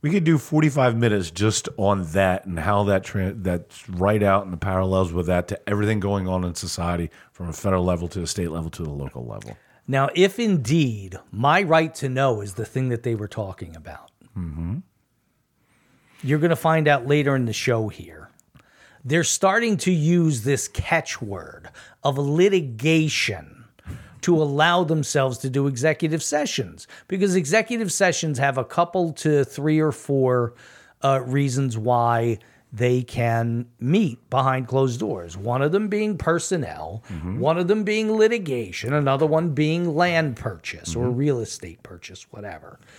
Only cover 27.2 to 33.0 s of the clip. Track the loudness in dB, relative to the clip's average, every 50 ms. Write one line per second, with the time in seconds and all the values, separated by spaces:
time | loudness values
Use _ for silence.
27.2 | 0 2 2 2 0 2 2 0 2 2 -2 -4 -2 -2 0 2 2 2 2 0
28.2 | -2 -2 0 0 0 0 0 0 -4 -4 0 0 0 0 2 -2 -2 -2 -2 -2
29.2 | 0 2 4 4 2 2 -2 -4 0 2 2 4 2 2 0 -4 -4 -2 0 2
30.2 | 4 4 4 2 0 0 -4 -10 -20 -20 -20 -20 -20 -20 _ _ 0 2 2 2
31.2 | 0 0 0 0 0 2 0 0 -2 -2 -2 -2 0 2 2 2 4 4 2 2
32.2 | 2 0 -2 -2 _ _ _ _ _ _ -6 -2 0 2 2 2